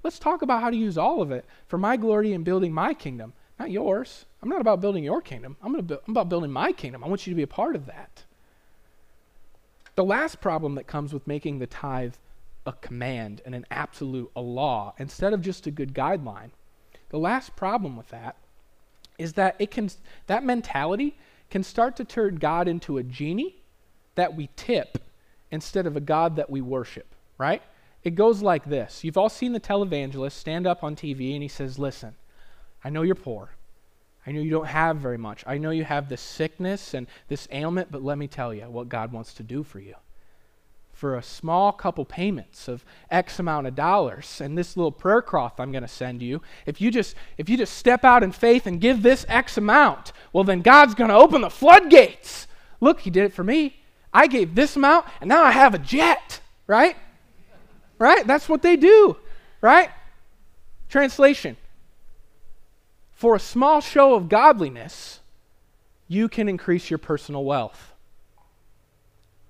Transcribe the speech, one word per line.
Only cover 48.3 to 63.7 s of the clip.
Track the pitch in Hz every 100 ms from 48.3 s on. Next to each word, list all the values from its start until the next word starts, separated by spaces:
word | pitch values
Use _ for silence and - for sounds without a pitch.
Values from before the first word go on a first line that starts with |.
faith | - 233 247 208
and | 175
give | 220 254
this | 233 262 -
X | 233 247 -
amount, | 208 262 269 139 - - -
well, | 175 196
then | 185
God's | 175 285 285 214
gonna | 226 208
open | 302 294
the | 185
floodgates. | - 285 381 339 294 214 - - - - - - -
Look, | 240 320
he | -
did | 175 202
it |
for | -
me. | 180 294 294 - - _ -
I | 220 302
gave | 247 170 175
this | 285 285
amount, | 277 330 - -
and | 165
now | 302
I | 302
have | 254 269
a | 185
jet," | 135 269 330 320 - - - - -
right? | 214 320 226 - - _ - - - - - - -
Right? | 233 370 220
That's | 285 -
what | 311
they | 349 339
do, | 330 427 403 - - - - -
right? | 220 320 349 - - - - - - - - - -
Translation. | - 277 - 277 285 151 113 - - - - - - - - - - - _ _ _ -
For | - 233 208
a |
small | - 240 269